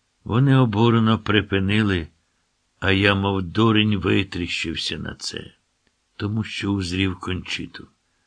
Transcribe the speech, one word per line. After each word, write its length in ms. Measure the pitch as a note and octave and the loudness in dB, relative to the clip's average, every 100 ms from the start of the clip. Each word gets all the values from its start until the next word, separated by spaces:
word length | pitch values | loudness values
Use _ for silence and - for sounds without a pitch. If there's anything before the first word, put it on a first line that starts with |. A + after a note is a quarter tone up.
| _ _ | _ _
Вони 320 | - A2 C#3 C3+ | -4 0 4 4
обурено 640 | B2 G2+ A#2 A#2 A2 G#2+ | 4 4 4 4 4 2
припинили, 920 | A2 G#2+ G2+ G2 F#2+ G#2+ G#2 F2+ E2 _ _ _ _ _ _ _ | 2 0 2 0 0 2 2 0 -4 _ _ _ _ _ _ _
а 120 | F2+ | 0
я, 240 | F#2+ G2+ | 2 2
мов 280 | G2+ G2 F#2+ | 2 0 -2
дурень, 540 | F2 F#2 A2+ G#2+ G#2+ G2+ | -2 0 2 4 2 0
витріщився 1000 | F#2+ G#2 F#2+ F2+ F2 - E2 E2 - E2 | 0 0 -2 -6 -6 -6 -6 -6 -8 -8
на 160 | - | -10
це, 380 | - - - - _ _ _ _ _ _ - | -12 -12 -12 -14 _ _ _ _ _ _ -8
тому 280 | G#2 A2 | -4 -4
що 280 | G2+ - G2+ | -4 -4 -2
узрів 480 | G2+ F2+ F2+ F#2+ F#2 | -2 -2 -2 -2 -2
Кончиту. 680 | - F2+ - - - - - _ _ _ | -6 -8 -8 -10 -10 -14 -20 _ _ _